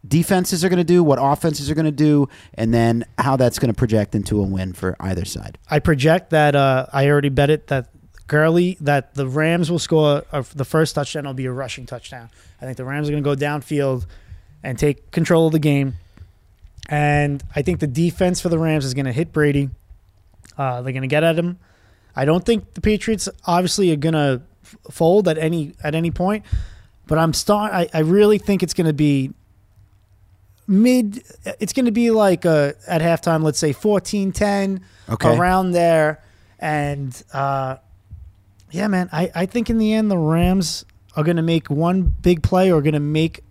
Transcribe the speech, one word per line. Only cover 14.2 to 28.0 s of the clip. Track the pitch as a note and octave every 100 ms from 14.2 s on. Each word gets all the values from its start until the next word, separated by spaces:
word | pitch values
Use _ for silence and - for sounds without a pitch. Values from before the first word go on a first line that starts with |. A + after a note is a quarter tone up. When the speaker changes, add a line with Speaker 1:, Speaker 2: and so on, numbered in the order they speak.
| - - _ -
Speaker 2:
and | - A#2+
take | D3 C#3 -
control | - E3 E3+ D#3+
of |
the | D#3
game. | D3 C#3+ C3+ - - - - _ _ _ - - -
And | D3 D3 D3 D3 C#3+ - -
I |
think | C3+ E3+
the | D3+
defense | B2+ E3+ - F3+ F3+
for | F3
the | E3
Rams | D#3+ D#3 C3+
is |
gonna | B2+ C3+
hit | A#2+ E3
Brady. | D#3 D3 C#3+ C#3 - _ - _ _ _ _ - -
Uh, | C3+ B2
they're | B2+
gonna | C3 C3
get | D3
at | E3 E3
him. | F3 F3+ _ _ _ _ _ -
I | C#3
don't | E3+ F3+
think | A3+ -
the | -
Patriots | G#3+ G#3+ - G#3+ - - -
obviously | F3 F3+ - F#3
are | D#3
gonna | D#3 D#3+ C#3+ B2+ - _
f-, | - - -
fold | - E3 G3 F3+
at | D#3
any, | D#3+ E3 D3 -
at | D3+
any | D#3 E3+
point, | - F3+ G#3+ - - - - - _ -
but | D#3
I'm | D#3+
start-, | D3 - G#3 G#3+
I, | F#3+ E3+
I |
really | D#3+